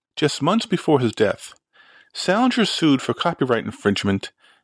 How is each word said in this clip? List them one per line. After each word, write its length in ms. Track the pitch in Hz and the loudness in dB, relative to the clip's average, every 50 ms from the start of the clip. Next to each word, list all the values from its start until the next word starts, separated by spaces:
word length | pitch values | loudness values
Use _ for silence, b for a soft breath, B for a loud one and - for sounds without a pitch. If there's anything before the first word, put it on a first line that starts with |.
| _ _ - | _ _ -6
just 260 | - 151 143 - - 139 | -2 0 0 0 0 0
months 240 | 160 196 226 - | 0 0 0 0
before 320 | - 185 170 - - 156 131 | -2 -4 -2 0 2 2 2
his 140 | 123 110 - | 2 0 0
death, 420 | - 110 98 - - - - - _ _ _ b b b b b b b b b | 0 0 0 0 -4 -8 -20 -20 _ _ _ b b b b b b b b b
Salinger 520 | - - - 185 214 247 254 - - 226 | -6 -2 0 0 2 2 0 2 0 0
sued 360 | - - - 170 156 139 127 | -2 0 0 2 2 2 2
for 140 | - - 123 | 2 -2 -4
copyright 500 | - - 175 165 - 139 127 120 113 - | -2 -2 -2 -2 0 0 0 0 0 -2
infringement 680 | - 107 - - - 101 - - 101 98 98 - - b b b b b b | -4 -8 -2 0 0 0 2 0 0 0 -2 -2 -8 b b b b b b